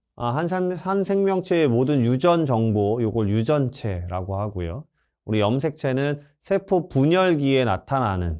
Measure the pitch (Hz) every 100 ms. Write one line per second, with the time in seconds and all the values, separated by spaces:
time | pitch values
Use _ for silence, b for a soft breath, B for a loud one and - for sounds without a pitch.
0 | _ - 120 131 170 185 180 175 185 196
1 | 190 196 196 190 185 170 151 117 135 143
2 | 117 131 175 170 147 117 113 107 101 117
3 | 110 113 101 110 113 151 127 - 110 90
4 | 87 92 92 98 104 98 85 104 - _
5 | _ _ - 110 104 131 156 139 139 131
6 | 143 143 B B - 196 190 185 - 135
7 | 143 180 185 156 139 135 120 92 - 139
8 | 117 92 87